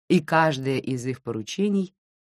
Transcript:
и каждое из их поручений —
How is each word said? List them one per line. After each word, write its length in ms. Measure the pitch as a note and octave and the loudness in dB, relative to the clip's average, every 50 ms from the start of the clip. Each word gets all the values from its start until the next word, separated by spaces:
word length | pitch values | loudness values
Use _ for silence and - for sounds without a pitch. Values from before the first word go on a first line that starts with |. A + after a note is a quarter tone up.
| _ | _
и 140 | _ - F3+ | _ 2 2
каждое 580 | D3+ - E3 D#3+ D#3+ D#3+ C#3+ C3 C3 C3+ C3+ B2+ | 4 2 2 4 4 4 2 0 -2 -2 -2 -2
из 260 | - - C3 B2 A#2 | -2 -4 -6 -4 -4
их 160 | C3 B2+ - | -6 -6 -6
поручений — 720 | _ A#2+ A#2 A2+ G#2+ - - - G3 G#3 G3+ G3 F#3 F3 - _ _ _ _ _ _ _ | _ -8 -8 -8 -8 -8 -2 -2 0 2 2 0 -2 -2 -8 _ _ _ _ _ _ _